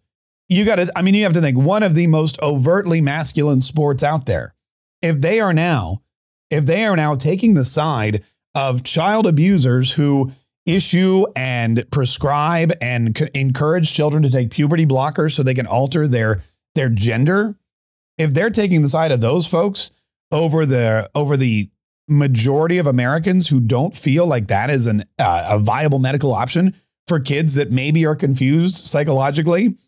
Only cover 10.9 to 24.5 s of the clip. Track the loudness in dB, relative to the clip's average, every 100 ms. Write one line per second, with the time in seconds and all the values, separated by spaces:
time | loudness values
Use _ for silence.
10.9 | 0 2 2 0 -2 -4 -2 0 -2 -2
11.9 | -2 -2 -2 -2 0 0 0 0 -2 -4
12.9 | -2 -2 -2 -4 -2 -2 0 0 0 0
13.9 | 0 0 2 2 2 -2 -2 0 2 2
14.9 | 2 0 -2 -2 0 0 -2 -2 -2 0
15.9 | 0 0 0 0 -2 -6 _ _ -2 0
16.9 | 0 0 2 2 2 0 -6 _ _ _
17.9 | _ _ -4 0 2 0 0 2 2 2
18.9 | 0 0 0 0 0 0 0 0 -2 -8
19.9 | -10 _ _ _ -2 0 0 0 2 2
20.9 | 0 -2 -4 -2 0 0 0 -4 _ _
21.9 | _ -2 2 2 2 2 0 0 0 0
22.9 | 0 0 0 0 0 2 0 2 0 -2
23.9 | -2 -2 0 2 0 0